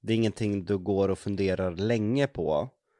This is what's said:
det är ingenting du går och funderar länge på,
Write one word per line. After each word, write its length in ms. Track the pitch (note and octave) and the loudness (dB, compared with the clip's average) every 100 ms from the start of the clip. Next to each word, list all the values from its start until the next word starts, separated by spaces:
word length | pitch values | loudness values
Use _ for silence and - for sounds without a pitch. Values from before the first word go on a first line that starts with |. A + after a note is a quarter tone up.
det 120 | G#2+ | 2
är 40 | A2+ | 2
ingenting 480 | A2 - G#2+ G2+ F2 | 2 0 -2 -2 0
du 120 | G2+ | -2
går 320 | F2+ G2 G2 | 0 2 2
och 100 | F#2+ | 0
funderar 520 | - G2 G2 F#2 F#2 | -4 -2 0 0 -2
länge 560 | E2+ G#2 A#2 G#2+ C3 C#3 | -2 -2 0 0 0 0
på, 420 | - D2+ D2+ B2+ _ _ | -2 -2 0 -2 _ _